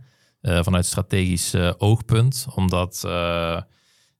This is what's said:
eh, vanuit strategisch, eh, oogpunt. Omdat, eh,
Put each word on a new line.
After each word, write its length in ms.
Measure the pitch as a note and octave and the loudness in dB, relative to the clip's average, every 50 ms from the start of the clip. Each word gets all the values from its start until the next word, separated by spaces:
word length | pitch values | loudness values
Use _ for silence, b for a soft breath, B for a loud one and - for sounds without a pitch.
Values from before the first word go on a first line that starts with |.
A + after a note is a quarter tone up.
| b b b b b b b b | b b b b b b b b
eh, 220 | - - F2 F2 E2+ | -4 0 0 2 2
vanuit 220 | F#2 F#2 F2+ F2 | 2 2 2 0
strategisch, 680 | - - - - - - F#2+ F2+ F2+ F2+ F2 - - - | 0 -2 -4 -4 -2 0 0 0 2 0 -2 -2 -2 -2
eh, 180 | F2+ F2 F2 F2 - | 0 0 0 0 0
oogpunt. 720 | - G#2 A2+ A2+ - - A2+ A2 A#2 C3 C3 - - - - | 2 2 2 2 2 0 2 2 2 2 0 -2 -8 -8 -4
Omdat, 480 | - F#2+ F2+ F2+ F2+ F2+ F2+ - - - | -2 0 0 2 0 0 -2 -4 -8 -8
eh, 560 | F#2 F2 F2 F2 F2 E2+ E2+ E2+ E2+ E2+ F2 - b b b b b b b b b b b | -6 -4 -2 -2 -2 -2 -2 -2 -2 -4 -6 -8 b b b b b b b b b b b